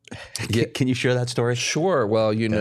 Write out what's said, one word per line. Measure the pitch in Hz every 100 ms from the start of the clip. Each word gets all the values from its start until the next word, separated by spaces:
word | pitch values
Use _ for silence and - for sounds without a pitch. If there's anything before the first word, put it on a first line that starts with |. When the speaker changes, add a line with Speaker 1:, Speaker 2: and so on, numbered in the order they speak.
| -
Speaker 1:
<laughs> | - - - 117
Speaker 2:
Yeah. | 113 117
Speaker 1:
Can | - 127
you |
share | 123 127 123
that | 120
story? | - 120 120
Speaker 2:
Sure. | - 151 185 156 104
Well, | 110 110
you | 110 110
Speaker 1:
Yeah. | 107